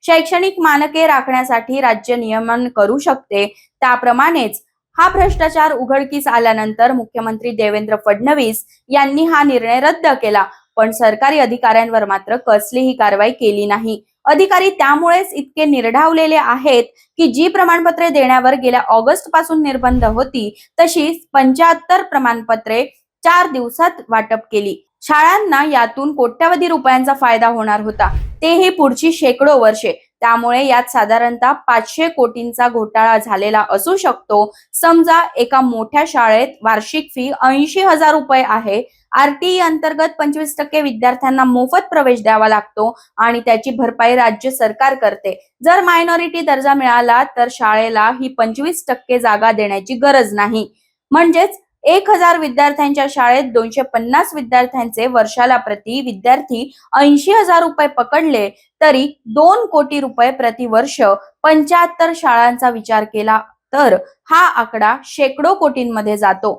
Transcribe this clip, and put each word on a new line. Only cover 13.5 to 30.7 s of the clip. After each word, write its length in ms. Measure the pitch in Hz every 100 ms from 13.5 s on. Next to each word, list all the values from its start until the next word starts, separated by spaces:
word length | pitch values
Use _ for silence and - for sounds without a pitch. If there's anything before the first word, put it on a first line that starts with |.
| 208 208
नाही. 360 | 208 226 214 _ _ -
अधिकारी 440 | 302 381 381 381
त्यामुळेच 640 | 392 277 294 339 349 381
इतके 320 | 294 269 - 311
निर्ढावलेले 720 | 277 226 240 311 330 320 311
आहेत 480 | - 247 269 240 233 _ _ _
की 120 | 330
जी 140 | 240 339
प्रमाणपत्रे 640 | 392 359 339 339 339 339
देण्यावर 460 | 302 254 254 254 277
गेल्या 260 | 262 247 -
ऑगस्ट 400 | 226 226 370 -
पासून 300 | 320 320 320
निर्बंध 420 | 294 269 247 254 233
होती, 440 | 226 262 269 208 208 _ -
तशी 320 | 330 339 302 330 -
पंच्याहत्तर 720 | 269 262 262 339 330 - 370
प्रमाणपत्रे 840 | 370 285 254 233 220 226 226 220 262 _ _ _
चार 240 | 339 349 349
दिवसात 500 | 262 240 240 339 349 -
वाटप 360 | 226 214 226 226
केली. 240 | 214 202 - _ _
शाळांना 640 | - 302 320 392 415 277 302
यातून 480 | 269 233 233 285 285
कोट्यवधी 520 | 240 240 330 349 349
रुपयांचा 460 | 320 262 254 262
फायदा 340 | 277 262 226 233
होणार 340 | 233 214 208
होता, 300 | 214 214 190 - - -
तेही 280 | 320 339 370
पुढची 420 | 359 285 339 320
शेकडो 460 | 330 285 254 277 285
वर्षे. 320 | 220 220 214 160 _ _
त्यामुळे 420 | 233 233 233 247
यात 240 | 277